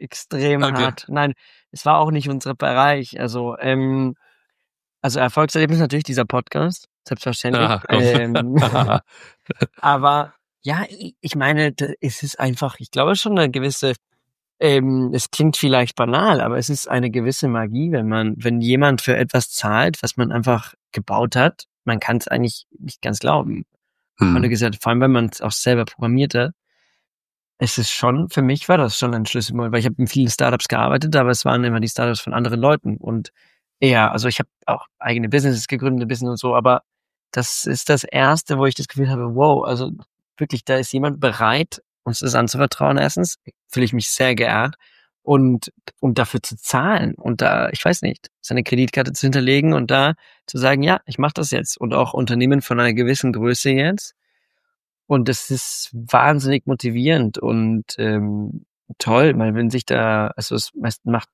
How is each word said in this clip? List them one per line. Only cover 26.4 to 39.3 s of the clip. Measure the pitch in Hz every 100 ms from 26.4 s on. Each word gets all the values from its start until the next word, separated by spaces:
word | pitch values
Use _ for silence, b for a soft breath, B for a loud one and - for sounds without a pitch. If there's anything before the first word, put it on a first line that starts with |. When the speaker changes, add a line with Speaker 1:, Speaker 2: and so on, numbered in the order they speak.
| 127 - _ _ _ _ _ _ _ _ _ _
Speaker 1:
es | 123 -
ist | 110
schon, | - 123 131 175
für | -
mich | 131 143 -
war | 180
das | 127 -
schon | 123
ein | 117 110
Schlüsselmoment, | 123 110 120 117
weil | 117
ich | 120
hab | 117
in | 123
vielen | 143 123
Startups | - 131 123 -
gearbeitet, | 120 117 139 156 151
aber | 123
es | 123
waren | 135 123
immer | 120 113
die | 110
Startups | - 120 113
von | -
anderen | 117 120 117
Leuten | 131 151 - 107
und | - 113 104 _ _ _ _ _
eher, | 135 123 107
also | 110 123
ich | -
hab | - _ -
auch | - - _
eigene | - 117 113
Businesses | 139 139 120 110
gegründet, | 131 135 127 117
ein |
bisschen | 123 123
und | 120
so, | 127
aber | 120 117 127 - _ _ _ _
das | - 123 - -
ist | 135 -
das | 147
erste, | - 135 135 160 - 139
wo | 135
ich |
das | - 143
Gefühl | 135 135
habe, | 131 120